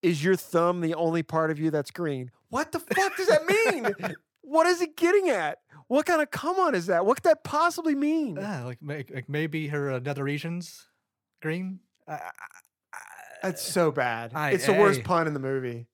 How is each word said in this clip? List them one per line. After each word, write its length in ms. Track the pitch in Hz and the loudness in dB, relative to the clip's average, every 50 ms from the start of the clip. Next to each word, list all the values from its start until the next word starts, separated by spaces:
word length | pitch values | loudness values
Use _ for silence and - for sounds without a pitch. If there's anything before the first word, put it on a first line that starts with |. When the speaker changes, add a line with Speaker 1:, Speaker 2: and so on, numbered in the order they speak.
Speaker 1:
"Is 220 | - 180 175 147 143 | 2 2 0 2 2
your 120 | 185 190 | 2 2
thumb 460 | 180 - - - 170 170 175 180 180 | 2 0 -2 0 2 2 2 2 0
the 140 | 170 160 165 | -2 -2 -2
only 280 | 156 170 165 160 170 156 | 0 -2 0 0 -2 -4
part 280 | _ - 160 160 156 | _ -2 0 0 0
of 80 | 160 147 | -2 -2
you 120 | 156 160 | -2 0
that's 200 | 151 151 139 - | 0 -2 -4 -4
green?" 400 | - - 175 156 143 131 127 123 _ _ _ _ | -6 -6 -4 -4 -4 -6 -8 -10 _ _ _ _
What 220 | - 247 311 320 | -4 -4 -4 -2
the 80 | - 330 | -4 -10
fuck 360 | 330 - - - 381 392 392 - | -4 -2 0 0 0 0 0 -2
does 100 | 381 359 | 2 4
that 180 | - 302 302 339 | 4 4 4 4
mean? 460 | 392 427 453 453 403 302 233 240 202 - | 2 4 4 2 2 0 0 -2 -4 -4
Speaker 2:
<laughs> 160 | 180 214 170 - _ _ _ _ _ 311 | -6 -8 -8 -10 _ _ _ _ _ 0
Speaker 1:
What 200 | 277 320 330 349 | 2 4 4 4
is 120 | 359 339 | 4 2
he 60 | 359 320 302 | 0 -6 -2
getting 360 | - 330 339 370 415 381 349 | 0 2 4 4 4 4 4
at? 260 | 262 196 165 151 151 - _ _ - - - _ | 0 2 0 -2 -4 -6 _ _ -20 -20 -8 _
What 180 | 240 277 302 | 0 0 2
kind 160 | - 349 311 | 4 2 2
of 80 | 302 - | 2 0
come 300 | - - - 302 370 381 | -4 -6 -4 -2 0 2
on 160 | 370 330 262 | 2 2 2
is 100 | 185 170 | 0 0
that? 180 | 180 185 170 180 | 2 2 2 4
What 120 | 196 240 | 2 2
could 80 | - - | 2 4
that 200 | 339 311 320 _ | 2 2 2 _
possibly 520 | - - 294 320 349 339 - 330 320 294 | -4 0 2 2 2 2 0 -2 -2 0
mean? 400 | 277 277 294 311 330 311 254 170 | 0 0 0 0 0 0 -2 -4
Speaker 2:
Yeah, 280 | 185 190 208 208 143 120 | -6 -6 -6 -6 -6 -6
like, 160 | 123 123 - | -8 -10 -10
may-, 240 | - 147 143 151 135 - | -10 -10 -8 -8 -8 -10
like 160 | - 135 123 - | -10 -10 -8 -4
maybe 420 | 143 151 156 160 147 160 156 143 | -2 -2 -2 -2 -2 -4 -4 -4
her, 240 | 147 147 143 139 135 | -4 -2 -2 -2 -2
uh, 60 | 127 | -4
nether 240 | 127 139 143 139 139 | -4 -4 -4 -4 -4
regions 600 | 139 143 147 139 165 170 175 175 - - - - _ _ _ _ _ _ _ _ _ _ _ | -4 -4 -4 -6 -6 -8 -8 -10 -12 -16 -20 -20 _ _ _ _ _ _ _ _ _ _ _
green? 380 | - 156 160 175 185 190 190 180 _ _ _ _ _ - | -6 -6 -4 -4 -6 -8 -10 -12 _ _ _ _ _ -12
I, 60 | 160 | -12
I, 40 | 147 - 87 - - - - - 92 _ _ _ _ _ _ - | -10 -10 -12 -14 -16 -18 -20 -20 -20 _ _ _ _ _ _ -18
I, 40 | - - - - - - - - - | -18 -16 -16 -20 -20 -20 -20 -16 -8
Speaker 1:
That's 220 | - 190 180 - - | -6 -6 -6 -6 -8
so 280 | - 175 190 170 156 | -4 0 2 2 2
bad. 420 | 135 139 131 123 117 113 117 117 113 | 2 0 0 0 -2 -4 -6 -8 -6
Speaker 2:
I, 160 | 156 151 143 | -4 -2 0
Speaker 1:
It's 160 | 165 185 208 220 | 0 0 2 2
the 60 | 196 | 4
worst 260 | 202 208 202 196 127 | 6 6 6 4 2
Speaker 2:
I 40 | 113 | 0
Speaker 1:
pun 220 | - 180 170 165 | 0 0 2 2
in 80 | 156 151 | 0 -2
the 60 | 143 | -4
movie. 480 | 131 131 135 135 131 123 120 117 117 _ | -4 -2 -4 -4 -4 -6 -8 -8 -12 _